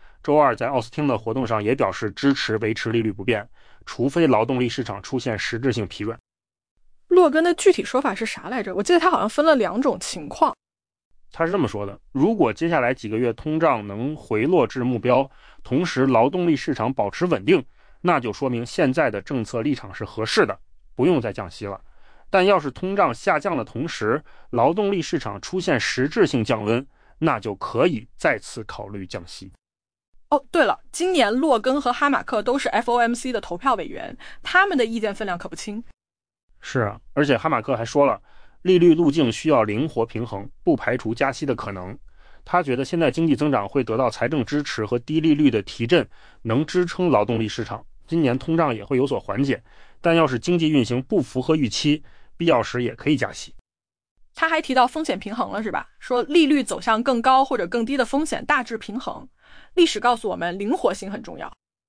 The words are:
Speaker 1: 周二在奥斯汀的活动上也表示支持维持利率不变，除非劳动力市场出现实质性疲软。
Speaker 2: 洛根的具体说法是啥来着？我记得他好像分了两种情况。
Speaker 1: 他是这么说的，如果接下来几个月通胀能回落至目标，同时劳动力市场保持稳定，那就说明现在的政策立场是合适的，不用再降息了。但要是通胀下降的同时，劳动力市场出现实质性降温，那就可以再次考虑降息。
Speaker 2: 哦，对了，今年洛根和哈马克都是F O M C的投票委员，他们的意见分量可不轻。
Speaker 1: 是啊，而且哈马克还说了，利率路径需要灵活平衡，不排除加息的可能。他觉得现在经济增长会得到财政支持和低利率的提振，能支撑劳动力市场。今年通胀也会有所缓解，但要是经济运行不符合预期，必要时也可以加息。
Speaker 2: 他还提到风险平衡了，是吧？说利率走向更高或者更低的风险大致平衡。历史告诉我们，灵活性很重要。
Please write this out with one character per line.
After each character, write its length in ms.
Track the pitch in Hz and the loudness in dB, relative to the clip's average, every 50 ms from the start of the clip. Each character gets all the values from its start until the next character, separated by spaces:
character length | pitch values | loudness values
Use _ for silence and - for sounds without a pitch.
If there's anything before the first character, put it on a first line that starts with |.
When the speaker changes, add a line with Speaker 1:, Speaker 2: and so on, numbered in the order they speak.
| - - - - - | -20 -20 -20 -8 -2
Speaker 1:
周 120 | - 143 | 2 4
二 200 | 151 147 131 117 | 6 6 4 4
在 120 | - 117 | 0 -2
奥 140 | 127 143 123 | -2 -2 -2
斯 80 | 110 - | -2 -4
汀 180 | - - 151 | -4 -2 0
的 80 | 139 120 | 0 0
活 160 | 104 - 113 | 0 -2 -4
动 140 | 113 131 123 | -4 -2 -2
上 180 | 110 113 107 104 | -2 -2 0 0
也 120 | 107 131 | 0 0
表 160 | 135 120 95 | 2 0 0
示 180 | - - 113 104 | -2 -2 -6 -6
支 240 | 98 - 139 139 135 | -4 2 2 2 2
持 240 | - - - 110 | 2 0 -2 -2
维 160 | 107 113 107 110 | -2 -2 -2 -4
持 160 | - - 117 | -4 -4 -2
利 140 | 110 117 113 | 0 0 0
率 80 | 110 | 0
不 120 | 92 101 95 | -2 -2 -2
变， 240 | 120 113 104 107 - - - - - - - - | -2 -2 -2 -4 -8 -16 -20 -20 -20 -20 -20 -18
除 240 | - - - 123 139 | -12 -4 -2 -2 0
非 160 | - 170 165 | 2 2 4
劳 180 | 143 120 107 113 | 4 4 4 2
动 160 | 123 131 123 | 2 0 0
力 80 | 123 | 0
市 160 | 120 - - 117 | -2 -2 -4 -6
场 160 | - 98 101 - | -6 -8 -10 -8
出 160 | - 139 123 | -6 -6 -4
现 180 | - 127 110 | -2 -2 -4
实 220 | 98 - - 120 117 | -4 -4 -6 -6 -2
质 120 | 127 135 | -2 0
性 140 | 110 120 101 | 0 0 -4
疲 180 | - - - 104 | -6 -8 -8 -8
软。 160 | 110 113 - _ _ _ _ _ _ _ _ _ _ _ _ _ - - - _ - | -8 -8 -10 _ _ _ _ _ _ _ _ _ _ _ _ _ -20 -20 -20 _ 4
Speaker 2:
洛 200 | 359 370 349 294 | 6 6 6 6
根 140 | 262 311 330 | 4 2 2
的 100 | 349 339 | 2 0
具 180 | - - 403 | 4 4 4
体 120 | - - - | 4 4 0
说 180 | - - 254 | -2 -2 -2
法 140 | 277 262 196 | 0 -2 -2
是 100 | - 226 | -4 -6
啥 240 | - - - - 175 | -8 -8 -10 -10 -8
来 140 | 254 247 196 | -6 -6 -6
着？ 100 | - - | -4 -4
我 80 | 196 | -4
记 100 | 208 - | 0 2
得 80 | 359 330 | 2 4
他 120 | 320 370 | 4 2
好 80 | 339 - | 2 2
像 100 | - 220 | 0 -2
分 160 | - 294 302 | 0 2 4
了 100 | 320 302 | 4 4
两 240 | 254 208 - - 233 | 4 2 0 0 0
种 160 | 269 277 185 - | 0 0 -2 -2
情 280 | - - - 175 151 | -6 -10 -10 -10 -10
况。 280 | - - - 320 - - - _ _ _ _ _ _ _ _ _ _ _ - - - | -12 -2 0 0 0 0 -4 _ _ _ _ _ _ _ _ _ _ _ -20 -20 -14
Speaker 1:
他 140 | - - 165 | -4 -4 -2
是 60 | 165 | 0
这 80 | 196 196 | 0 0
么 80 | 139 | 0
说 180 | 104 - 101 101 | -2 -2 -6 -8
的， 140 | 98 - - _ - | -10 -12 -14 _ -8
如 240 | - 131 147 214 233 | -2 0 2 2 4
果 160 | 202 147 113 | 2 2 2
接 160 | 104 - 165 | 2 0 -2
下 120 | 170 170 143 | 0 2 2
来 160 | 120 120 131 | 2 0 -2
几 120 | - - | -4 -6
个 80 | 104 107 | -6 -4
月 160 | 113 123 120 113 | -2 0 -2 -2
通 260 | - - 156 156 160 | -4 -4 -4 -2 2
胀 260 | 165 156 131 110 104 | 2 2 2 0 -2
能 300 | 101 98 107 120 143 156 | -6 -8 -6 -6 -6 -8
回 300 | - - - - 107 123 | -8 -6 -4 -2 0 2
落 200 | 156 185 165 123 | 2 4 4 2
至 180 | - - 131 120 | 2 0 -2 -2
目 140 | 127 127 | -2 -2
标， 320 | 110 - 127 123 131 139 - - - - - - - - | 0 2 2 4 2 2 0 -6 -18 -20 -20 -20 -20 -6
同 220 | - 123 151 180 | -2 -2 0 0
时 220 | 165 - 127 135 | 0 0 0 2
劳 200 | 135 127 110 120 | 4 6 4 4
动 200 | 143 185 185 175 | 4 2 0 0
力 80 | 170 151 | 2 0
市 180 | 135 - 160 135 | 0 0 -4 -4
场 180 | - 110 120 | -2 -2 -2
保 200 | 139 - 107 98 | -2 -2 -4 -4
持 160 | - - 175 | -2 -2 0
稳 180 | 180 156 101 98 | 0 0 0 2
定， 180 | 131 190 - - - - _ _ - - - | 4 2 2 2 -2 -12 _ _ -20 -12 -4
那 180 | - 180 165 135 | 0 2 2 2
就 140 | 120 110 101 | 0 -2 -4
说 160 | - 139 131 | -4 -4 -2
明 160 | 123 117 120 | -2 -4 -4
现 260 | - - - 165 131 | -4 -2 0 2 2
在 200 | 131 170 147 120 | 2 2 2 0
的 100 | 104 101 | 0 -4
政 240 | - - 147 123 110 | -6 -4 -4 -4 -4
策 160 | - - 117 | -4 -4 -4
立 140 | 113 151 131 | -2 -2 -2
场 180 | - - 101 95 | -4 -6 -10 -12
是 100 | - 107 | -10 -10
合 220 | - - 110 110 | -8 -6 -6 -4
适 220 | - - 220 170 | 0 2 2 2
的， 120 | 107 95 - - - - - - - - | 2 0 -6 -12 -20 -20 -20 -20 -12 -4
不 100 | - 127 | 0 2
用 160 | 180 175 135 | 2 2 2
再 100 | 113 107 | 0 -2
降 160 | 95 - 98 87 | -6 -8 -10 -10
息 160 | - - 110 | -10 -10 -10
了。 120 | 101 98 - - - - - - - - - - - | -10 -10 -10 -14 -20 -20 -20 -20 -20 -20 -20 -4 0
但 140 | - 190 185 | 2 4 4
要 140 | 202 202 175 | 6 4 4
是 120 | 147 139 | 2 -2
通 240 | - - 180 185 196 | -6 -6 -6 -2 0
胀 180 | 196 180 139 113 | 2 2 2 0
下 260 | - - 196 165 147 | -2 0 0 0 0
降 160 | - 196 170 | 0 -2 -2
的 80 | 131 107 | -4 -4
同 240 | - - 110 - | -6 -6 -6 -6
时， 340 | - - - 107 107 120 156 - - - - - - | -6 -6 -4 -2 0 0 -2 -4 -8 -18 -20 -12 -4
劳 240 | - 117 120 147 175 | 0 2 2 4 2
动 180 | 214 208 196 | 2 0 0
力 100 | 202 175 | 0 -2
市 180 | 156 - 175 143 | -2 -2 -4 -4
场 200 | - 110 101 98 | -4 -6 -8 -10
出 200 | - - 175 185 | -10 -6 -6 -4
现 200 | 175 190 147 113 | 0 0 0 0
实 300 | - - - 127 131 147 | 0 -2 -2 -2 -2 0
质 160 | - 233 185 | 2 2 2
性 180 | - - 117 107 | 2 2 0 0
降 220 | - 120 110 107 | 0 -2 0 0
温， 200 | 104 117 127 139 - _ _ _ _ - - | 0 0 0 -2 -6 _ _ _ _ -8 -2
那 200 | 156 160 131 107 | 0 0 0 0
就 140 | - 110 98 | -2 -6 -8
可 300 | - - - - 117 151 | -6 -8 -4 0 2 2
以 180 | 185 147 107 - - - | 2 2 -2 -6 -12 -6
再 200 | - - 160 123 104 | -2 0 0 0 0
次 240 | - - - 120 104 | -4 -10 -12 -12 -12
考 240 | - - - 104 | -12 -12 -12 -12
虑 180 | 101 101 101 95 | -12 -12 -12 -10
降 160 | - - 98 85 | -10 -10 -12 -12
息。 260 | - - - 95 95 - _ _ _ _ _ _ _ _ _ _ _ _ - - _ | -14 -16 -16 -18 -18 -20 _ _ _ _ _ _ _ _ _ _ _ _ -20 -4 _
Speaker 2:
哦， 140 | 294 277 - - | 0 0 0 0
对 140 | - 339 269 | 2 2 4
了， 160 | 196 - - - - | 2 2 -2 -6 -12
今 220 | - - 339 370 370 | -6 -4 -2 0 2
年 180 | 302 233 202 | 2 2 2
洛 260 | 226 254 320 311 254 | 2 2 2 4 4
根 220 | 220 214 262 269 294 | 2 2 0 0 0
和 140 | 269 247 247 | 0 -2 0
哈 160 | - 294 285 | 0 0 0
马 140 | 269 - - | 0 0 -2
克 180 | - 262 214 | -4 -4 -2
都 160 | 202 254 262 | 0 0 -2
是 100 | 277 - - | 0 0 0
F 220 | - 214 240 247 | 0 0 0 0
O 60 | 240 | 2
M 160 | 240 233 233 240 | 2 2 0 0
C 180 | 233 - 254 | -2 -4 -4
的 80 | 240 208 | -6 -6
投 180 | - - 175 | -6 -8 -8
票 180 | 175 - 269 240 | -2 0 0 0
委 100 | 196 147 | 0 -2
员， 320 | - - - - - - - - - - - | -6 -10 -10 -10 -12 -12 -14 -16 -18 -16 -14
他 240 | - - - 359 392 | -6 0 2 2 4
们 120 | 403 349 | 4 2
的 60 | 262 233 | 0 0
意 160 | 226 226 226 | 0 -2 -4
见 140 | 220 208 196 | -4 -4 -4
分 120 | - 220 | -4 -6
量 120 | 196 175 | -6 -6
可 100 | 175 - | -6 -8
不 80 | 180 170 | -10 -12
轻。 260 | - - 214 202 220 - - - _ _ _ _ _ _ _ _ _ _ _ _ _ | -12 -10 -10 -10 -10 -12 -14 -18 _ _ _ _ _ _ _ _ _ _ _ _ _
Speaker 1:
是 220 | - - - 131 | -12 -4 -2 -2
啊， 180 | 110 101 107 - - - - | -2 -2 -4 -8 -16 -4 -2
而 100 | 139 151 | 0 2
且 140 | 139 - | 4 2
哈 100 | - - | 2 2
马 140 | 160 139 113 | 0 0 0
克 160 | 107 - 131 | 0 -2 -4
还 80 | 110 117 | -4 -4
说 200 | 117 - 143 143 | 0 2 4 4
了， 160 | 135 107 - - - - - - - - - - | 4 2 0 -6 -14 -20 -20 -20 -20 -20 -2 2
利 160 | 180 185 175 | 4 6 8
率 160 | 175 175 156 | 8 8 8
路 160 | 165 175 143 | 8 4 4
径 200 | 143 165 139 117 | 4 4 2 2
需 180 | 110 - - 156 | 0 0 0 4
要 140 | 143 120 107 | 4 4 4
灵 240 | 107 104 113 151 | 2 0 -2 -4
活 180 | 156 - 117 117 | -2 -2 -2 -4
平 200 | - - 113 120 | -2 -4 -8 -8
衡， 240 | 113 107 98 104 - - - - | -8 -8 -10 -12 -14 -16 -4 0
不 120 | - 151 | 0 0
排 220 | - - - 123 | 2 0 -2 -2
除 160 | 127 - 107 113 | -2 -2 -4 -2
加 180 | - 139 135 | 0 -2 -2
息 140 | 135 - 151 | -2 -2 -4
的 100 | 135 120 | -4 -4
可 160 | - - 107 | -4 -6 -8
能。 260 | 98 92 90 92 110 - - - - - - - - - - | -8 -10 -10 -12 -12 -14 -18 -20 -20 -20 -20 -20 -20 -20 -6
他 180 | - - 180 165 | -2 0 0 2
觉 120 | 139 123 | 0 0
得 80 | 127 135 | -2 -2
现 160 | - 180 170 | -2 0 0
在 120 | 165 131 | 2 2
经 160 | - 165 165 | 2 2 2
济 80 | 160 143 | 2 2
增 160 | - 147 151 | 2 2 2
长 180 | 135 107 101 98 | 2 0 0 -2
会 140 | - 143 120 | -2 -2 -2
得 120 | 107 110 | 0 0
到 140 | 120 131 117 | 0 0 0
财 180 | - - 113 | -2 -4 -6
政 160 | 127 160 147 110 | -4 -2 -2 -2
支 200 | - 147 147 143 | -2 -2 -2 -2
持 220 | - - - 107 | -4 -4 -4 -2
和 120 | 101 123 120 | -2 -2 -4
低 220 | - - 156 160 | -2 -2 -2 2
利 140 | 156 160 147 | 2 4 4
率 160 | 147 151 135 | 4 4 4
的 100 | 117 107 | 4 2
提 240 | 98 - - - 117 | -2 -4 -6 -6 0
振， 200 | 117 180 160 - - - - - - - - | 2 4 2 2 0 -6 -18 -20 -20 -20 -10
能 240 | - 113 113 139 160 | -4 -2 0 0 0
支 200 | - - 180 180 | 0 0 0 0
撑 240 | 170 - - 180 170 | 0 -2 -2 2 4
劳 140 | 131 104 104 | 4 4 4
动 160 | 117 117 110 | 2 0 -2
力 80 | 110 | -2
市 160 | 101 - - 107 | -4 -4 -6 -8
场。 220 | - 104 110 - - - - - | -8 -10 -12 -14 -16 -20 -20 -10
今 140 | - 165 170 | -4 -2 0
年 160 | 151 123 120 | 2 2 0
通 200 | 131 - - 160 | 0 -2 -2 0
胀 180 | 165 165 139 117 | 2 2 0 0
也 80 | 104 101 | -4 -4
会 140 | - 139 | -2 0
有 100 | 123 135 | 0 2
所 120 | 135 131 - | 0 -2 -4
缓 240 | - - 98 117 139 | -4 -4 -2 0 0
解， 200 | 139 113 - - - - - - - - - | 0 0 -2 -6 -12 -20 -20 -20 -20 -12 -2
但 160 | - 170 165 | 0 2 4
要 120 | 165 160 | 4 4
是 100 | 135 127 | 2 2
经 220 | 117 - 175 180 170 | -2 0 0 0 2
济 100 | 160 156 | 2 2
运 160 | 156 139 113 | 4 2 2
行 160 | - 120 127 | 2 -2 -4
不 180 | 131 - 220 180 | -2 0 0 0
符 220 | 127 - - 127 | 0 0 -4 -4
合 140 | 127 - 160 | 0 0 0
预 120 | 156 139 | 2 0
期， 360 | 110 - - - 147 147 151 - - - - - - - | -2 -2 -2 0 0 0 0 -2 -10 -20 -20 -20 -18 -8
必 80 | - 175 | -2 2
要 160 | 165 147 117 | 2 2 2
时 220 | 110 - - 123 123 | 2 -2 -4 -4 -4
也 100 | 113 120 | -4 -6
可 160 | - - 151 | -4 0 0
以 80 | 156 | 0
加 160 | 123 110 101 - | 0 0 -4 -6
息。 180 | - - - - - - _ _ _ _ _ _ _ _ _ _ _ - - _ | -10 -16 -16 -18 -20 -20 _ _ _ _ _ _ _ _ _ _ _ -20 -20 _
Speaker 2:
他 120 | - 330 | -4 -2
还 140 | 320 330 320 | 0 0 -2
提 140 | 320 - 254 | -2 0 2
到 100 | 254 240 | 2 2
风 180 | 247 - 311 320 | 2 2 -2 -4
险 140 | - - | -4 -4
平 160 | 196 - 202 220 | -6 -8 -8 -6
衡 160 | 240 - 196 | -6 -6 -4
了， 140 | 196 208 220 | -6 -6 -6
是 80 | 202 | -4
吧？ 180 | - - - - _ | -6 -6 -6 -8 _
说 240 | - - - 254 247 | -16 -6 -2 -2 -2
利 240 | 214 233 294 349 311 | 0 2 4 4 6
率 160 | 269 302 277 | 6 4 2
走 180 | 247 - 170 - | 0 -2 -6 -4
向 220 | - 233 220 220 | -2 0 0 0
更 180 | 240 277 254 233 | 2 0 0 2
高 240 | 226 262 262 262 269 | 4 4 4 4 4
或 140 | - 269 | 2 0
者 80 | 220 175 | -2 -2
更 180 | 175 - 240 226 | -2 -2 -2 -2
低 140 | 240 277 | -2 0
的 80 | 269 240 | -2 0
风 180 | - - 285 320 | 0 0 -2 -2
险 220 | - - - - | -2 -4 -4 0
大 160 | - 294 277 233 | 0 0 0 0
致 140 | - 233 | -4 -8
平 220 | 220 - - 202 262 | -10 -10 -10 -10 -8
衡。 280 | - - - - - - _ _ _ - - - - - - | -8 -8 -10 -12 -14 -20 _ _ _ -20 -20 -20 -20 -4 2
历 140 | 359 339 | 4 4
史 120 | - - 214 | 4 2 0
告 160 | 220 247 240 | 0 0 0
诉 140 | 226 - 202 | 0 -2 -6
我 60 | 185 | -4
们， 240 | 175 170 175 175 196 | -4 -4 -6 -4 -4
灵 120 | 202 214 | -2 -2
活 220 | 277 - - 214 190 | 0 0 0 0 0
性 160 | - 190 196 | -2 -6 -10
很 100 | 202 - - | -10 -12 -12
重 160 | - 170 - | -14 -14 -12
要。 120 | - - - _ _ _ _ _ _ | -14 -14 -14 _ _ _ _ _ _